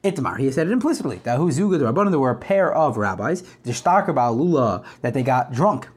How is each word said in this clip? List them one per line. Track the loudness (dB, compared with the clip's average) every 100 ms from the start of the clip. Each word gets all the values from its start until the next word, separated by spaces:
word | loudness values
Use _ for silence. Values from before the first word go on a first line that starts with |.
Itmar, | -2 -2 -6 -2
he | -2
said | 0 0
it |
implicitly. | 0 0 -2 -4 -6
Dahu | -2 0 2
zugad | 2 0 2
rabbanan, | 0 2 2
there | 2
were | 0
a | -2
pair | 0 2 2
of | 2 0 0
rabbis, | -2 -2 -4 -4 -8 -12
dishtakar | -8 -2 2 2 2
ba'alula, | 0 0 2 2 2 2 -2 -10 -6
that | -4
they | -2
got | 0 0 0
drunk | 0 0 0 -8